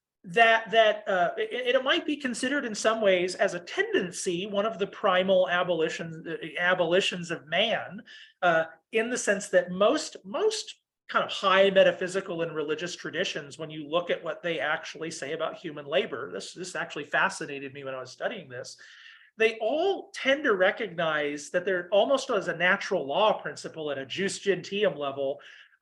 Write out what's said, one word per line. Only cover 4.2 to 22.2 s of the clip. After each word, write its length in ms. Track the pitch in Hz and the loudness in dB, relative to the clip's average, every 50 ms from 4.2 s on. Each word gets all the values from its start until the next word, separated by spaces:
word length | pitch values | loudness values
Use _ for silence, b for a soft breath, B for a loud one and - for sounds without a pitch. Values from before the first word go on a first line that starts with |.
| - 190 175 170 190 | -4 -2 -2 -2 -4
one 180 | 214 202 202 202 | -2 -2 0 0
of 140 | 220 196 180 | 0 -2 -2
the 80 | 202 | -4
primal 640 | 196 - - - 202 185 185 185 190 190 185 185 175 | -6 -4 0 2 4 4 4 4 4 6 4 4 4
abolitions, 760 | 175 180 180 180 175 165 160 165 - - 165 165 160 160 165 | 2 0 2 0 0 0 0 -2 -2 -4 -8 -10 -10 -10 -10
uh, 100 | 165 160 151 - 156 135 160 | -8 -8 -8 -8 -8 -6 -2
abolitions 720 | 175 180 185 180 175 160 175 190 202 - 208 180 170 175 | 2 2 2 2 2 4 4 2 2 2 -2 -4 -6 -6
of 160 | 170 139 135 | -8 -8 -6
man, 540 | 151 165 180 214 233 190 147 117 131 170 220 - B B B B B B B | -2 0 0 2 2 0 -2 -4 -6 -12 -14 -16 B B B B B B B
uh, 240 | 185 175 165 160 160 - - _ _ _ - | 2 4 4 4 2 -2 -6 _ _ _ -2
in 180 | 220 226 240 | -2 0 0
the 80 | 247 - | -2 -2
sense 300 | - 220 202 190 196 - | 0 0 0 0 0 2
that 220 | - 180 175 180 | 2 2 2 2
most, 460 | 175 185 202 226 294 311 - - - - - | 0 2 4 4 4 2 -2 -6 -12 -14 -14
most 520 | 190 220 302 403 440 427 415 - - - _ _ _ _ _ _ - | -8 -4 0 0 0 0 -2 -8 -10 -14 _ _ _ _ _ _ -4
kind 160 | - 226 165 | -2 -2 -2
of 40 | - | -2
high 380 | - - - 196 185 190 196 196 | -4 -2 2 4 6 6 6 6
metaphysical 720 | 185 190 185 180 175 - 185 175 180 190 - - 175 165 | 8 8 8 8 6 2 -2 -2 -2 -4 -4 -4 -4 -4
and 140 | 165 165 151 | -4 -4 -2
religious 400 | 156 147 151 156 151 175 170 - | -4 -2 -2 -2 -4 -4 -8 -8
traditions, 600 | - - 160 151 156 151 - - 160 147 143 123 - | -8 -10 -8 -4 -2 -2 -2 -4 -6 -8 -10 -12 -12
when 100 | 160 151 | -12 -10
you 180 | 156 156 151 | -10 -10 -8
look 220 | 139 151 175 175 - | -2 -2 -2 0 0
at 160 | 180 - 170 | -4 -4 -4
what 180 | 165 147 - - | -8 -8 -6 -4
they 160 | 175 165 143 | -4 -4 -2
actually 500 | 131 151 156 156 - - - 160 160 165 | 0 -2 -2 -2 -4 -10 -10 -8 -8 -8
say 240 | 165 - - 135 160 | -8 -8 -6 -6 -4
about 220 | 160 160 175 151 | -4 -4 -4 -6
human 280 | - - 165 147 147 143 | -6 -10 -10 -10 -10 -8
labor, 480 | 139 151 190 226 - 139 113 131 - - | -2 0 0 0 0 -4 -8 -8 -8 -8
this, 220 | 196 190 - - | -10 -10 -12 -12
this 200 | 160 185 180 - | -12 -12 -10 -6
actually 300 | 156 170 - - 156 147 | -6 -6 -6 -8 -10 -8
fascinated 680 | - - 156 165 190 185 - 165 151 143 139 139 135 127 | -2 0 2 2 2 0 -4 -10 -8 -8 -10 -10 -12 -14
me 100 | 143 139 | -12 -10
when 100 | 131 131 | -10 -10
I 60 | 131 | -10
was 100 | 127 - | -10 -12
studying 380 | - - - 208 247 196 156 131 | -12 -8 -6 -6 -6 -8 -14 -14
this, 300 | 123 123 - - - B B B B B B B B B B B B | -14 -12 -12 -14 -16 B B B B B B B B B B B B
they 220 | - 220 226 226 - | 2 2 2 2 0
all 500 | 220 220 277 311 349 403 381 269 - - - | -2 -2 0 0 0 0 0 -2 -6 -12 -12
tend 300 | - - 254 277 302 294 | -4 0 2 2 2 2
to 100 | 269 208 | 2 2
recognize 960 | 185 185 170 - - 233 190 165 165 170 160 156 151 151 147 147 147 - - | 4 4 2 2 0 -6 -8 -4 -2 -2 0 0 0 -2 -2 -4 -6 -8 -4
that 140 | - 180 180 | -4 -2 0
they're 240 | 202 190 180 175 180 214 | 0 -2 -2 -2 2 4
almost 380 | 196 226 262 277 262 | 4 4 4 4 0